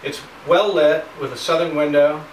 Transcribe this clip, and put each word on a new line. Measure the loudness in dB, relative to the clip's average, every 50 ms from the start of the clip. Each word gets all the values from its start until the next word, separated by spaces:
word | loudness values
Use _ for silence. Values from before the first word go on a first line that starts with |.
| -10
It's | -10 -10 -10 -14 -18 -20 -16 -2
well | 0 2 2 2 0
lit | 2 2 4 4 2 2 -2 -8 -12 -10
with | -10 -10
a | -10 -10
southern | -4 -2 -2 -2 -2 -2 -2 -2
window | -2 0 2 2 2 2 2 -2 -10 -16